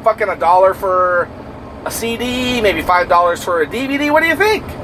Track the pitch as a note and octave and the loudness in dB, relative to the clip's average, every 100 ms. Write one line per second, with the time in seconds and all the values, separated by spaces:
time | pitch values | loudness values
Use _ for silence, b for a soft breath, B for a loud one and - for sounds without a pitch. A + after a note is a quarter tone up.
0 | A3+ A3 G3+ D#3 E3 F#3 F#3+ F#3 F#3+ F#3 | -2 0 -2 0 2 6 4 2 -2 0
1 | F3+ F3+ E3 - - - - - - - | 2 0 -2 -8 -16 -16 -18 -12 -10 -6
2 | A#3 A#3 B3 B3 B3+ B3 G#3+ E3 D#3 F3+ | -6 -4 -4 -4 -2 0 0 0 2 2
3 | E3+ F3 F3 E3+ - F3 D3 A3 C4+ C#4+ | 4 4 4 0 -2 -2 -2 -2 -4 -2
4 | D4 D4+ E4 D#4+ G#4 G#4+ - - | 2 2 2 2 2 0 -4 -12